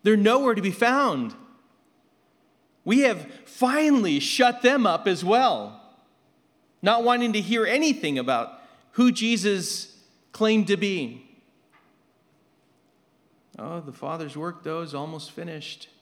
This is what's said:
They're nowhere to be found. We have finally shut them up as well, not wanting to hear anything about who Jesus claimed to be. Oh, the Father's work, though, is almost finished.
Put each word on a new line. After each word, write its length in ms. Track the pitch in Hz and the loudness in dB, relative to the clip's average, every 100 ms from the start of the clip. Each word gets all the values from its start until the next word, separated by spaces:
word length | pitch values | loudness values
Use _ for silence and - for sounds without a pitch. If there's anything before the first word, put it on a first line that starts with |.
They're 160 | 202 214 | 4 4
nowhere 380 | 202 262 269 208 | 6 4 2 0
to 60 | |
be 100 | 196 | -2
found. 640 | 180 233 269 269 143 113 - - _ _ _ _ _ _ _ _ _ _ _ _ _ - | 0 2 2 0 -2 -6 -10 -20 _ _ _ _ _ _ _ _ _ _ _ _ _ 0
We 160 | 240 | 2
have 300 | 269 185 151 - - | 2 0 -10 -20 -20
finally 760 | - 247 285 311 269 190 143 | -2 0 2 4 4 2 0
shut 440 | 143 - 247 240 | -2 2 2 4
them 240 | 247 277 214 | 2 4 2
up 200 | 165 202 | 0 0
as 160 | 175 | -2
well, 580 | 180 233 254 135 104 107 - _ _ _ _ _ _ _ _ _ | 2 2 2 0 -6 -16 -20 _ _ _ _ _ _ _ _ _
not 220 | 185 233 | 0 2
wanting 300 | 240 247 240 | 2 2 0
to 80 | 214 | -2
hear 240 | 180 233 208 | -2 0 2
anything 520 | 254 320 - 156 135 | 2 0 0 -2 -4
about 420 | 123 120 117 - - _ _ | 0 -2 -2 -12 -20 _ _
who 180 | - 247 | 2 2
Jesus 840 | 240 226 226 202 196 175 - - _ _ _ _ | 2 -2 0 0 -2 -4 -10 -12 _ _ _ _
claimed 360 | - 220 220 196 | -2 2 2 2
to 100 | 196 | 0
be. 500 | 202 185 123 123 - _ _ _ _ _ _ _ _ _ _ _ _ _ _ _ _ _ _ _ _ _ _ - | 0 -4 -6 -12 -20 _ _ _ _ _ _ _ _ _ _ _ _ _ _ _ _ _ _ _ _ _ _ -18
Oh, 220 | 127 170 | -14 -14
the 100 | 147 | -14
Father's 440 | 127 143 165 151 147 | -12 -10 -10 -10 -10
work, 280 | 170 175 | -12 -10
though, 180 | 160 160 | -10 -10
is 140 | 165 143 | -10 -10
almost 360 | 156 160 - | -12 -14 -16
finished. 580 | - 170 156 143 - - _ | -14 -14 -14 -16 -18 -20 _